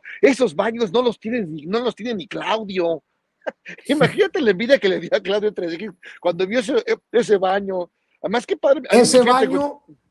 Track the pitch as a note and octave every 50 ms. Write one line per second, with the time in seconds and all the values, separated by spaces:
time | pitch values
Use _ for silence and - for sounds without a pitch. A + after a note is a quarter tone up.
0 | - - - - - C4 C4 - C4 G#3 C#3+ D#3 G3 A3+ A3+ A#3 A#3+ G3 D#3+ A#3
1 | B3+ A#3+ G#3 - - G#3+ A#3+ B3 G#3 D#3 D#3 E3 C#3 E3 G3 A#3 B3 A#3+ - -
2 | G3+ B3 A#3 G3 D3+ - - - - F3 G3+ A3+ A3 G3 F#3+ F#3 E3+ E3+ E3 D3+
3 | _ _ _ _ _ _ _ _ - - - _ _ - - - - - D4 D4+
4 | C4+ - F3 B3 G4+ F#4+ - F#4+ D4 A3 G3 F3 A3+ A#3 C#4 - - G3 F#3 E3+
5 | E3 D#3+ F3+ F#3+ F#3 F3+ G3 G#3+ G3+ G#3+ G3 - F#3 E3+ E3 E3 G3+ A3 - _
6 | - - - - - F3 F3 E3+ F#3+ F#3 G#3+ B3+ A3 G3 C#4+ A#3 - - A3+ -
7 | _ _ - A3+ A3 - G#3+ F#3+ F#3+ F#3 F#3 G3+ G3+ F#3+ F#3+ F#3 F3 - _ _
8 | _ _ _ _ - - G3 A#3+ - - F#4+ - - D4 C#4 D#4 B3+ - F#3+ A#3
9 | B3 - - B3+ B3 A#3 B3 C4 A#3+ - - C#4 C#4+ C#4+ C#4+ - _ _ D3+ _
10 | _ _